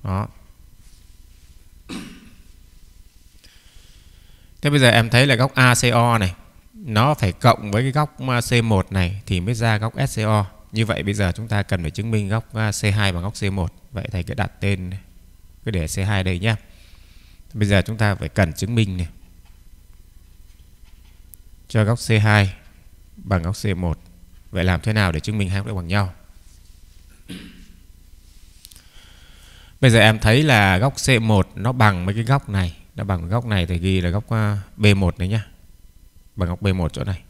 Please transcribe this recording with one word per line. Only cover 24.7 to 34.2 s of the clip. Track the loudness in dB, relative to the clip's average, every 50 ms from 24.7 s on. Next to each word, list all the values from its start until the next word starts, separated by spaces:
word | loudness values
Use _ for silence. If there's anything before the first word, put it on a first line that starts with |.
| 0 0
thế | -2 -2
nào | 0 0 0 0
để | 0 -4
chứng | -4 -4 -4 -4
minh | -4 -2
hai | -4 -4
góc | -4
đó | -6 -8
bằng | -8 -6 -2
nhau? | -2 -2 -2 -2 -6 -16 -20 -20 -20 -20 -20 -20 -20 -20 -20 -20 -20 -20 -20 -20 -20 -20 -20 -20 -20 -20 -20 -18 -18 -16 -16 -20 -20 -20 -20 -20 -20 -20 -20 -20 -20 -20 -20 -20 -20 -20 -20 -20 -20 -20 -20 -20 -20 -20 _ -20 -20 -20 _ -20 _ -20 -20 -20 -20 -20 -20 -20 -20 -20 -20 -20 -20 -20 -20 -20 -4 4
Bây | 4 6
giờ | 8 8
em | 8 6 6 4
thấy | 4 4 4 4
là | 4 4 4 4 6 4 4 2
góc | 2 0 -2 -2 0
C | 2 2 2
một | 4 4 4 2 2 0 -4
nó | -4 -4 -4
bằng | 0 4 4 4 4 2 -2
với | -4 -4
cái | -4 0
góc | 0 0 0 0 -2
này. | -2 -2 -2 -2 -6 -12 -20 -16 _
Nó | -8 -4
bằng | -4 -4 -4 -2 -4
góc | -4 -4 -2
này, | -2 -2 -2 -2
thầy | -2 -2 -2
ghi | 0 0 0 0
là | 0 0
góc, | -2 -2